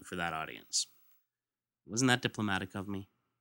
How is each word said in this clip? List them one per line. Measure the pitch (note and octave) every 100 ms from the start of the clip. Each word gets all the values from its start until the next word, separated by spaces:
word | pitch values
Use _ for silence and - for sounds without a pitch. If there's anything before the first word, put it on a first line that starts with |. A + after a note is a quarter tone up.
for | - F2+
that | E2+
audience. | D#2+ D#2 A1+ - - - _ _ _ _ _ _ _ _ _ -
Wasn't | A2 C3
that | B2
diplomatic | - - G#2 F#2+ F#2 G#2
of | G2
me? | G2 G2 _ _ _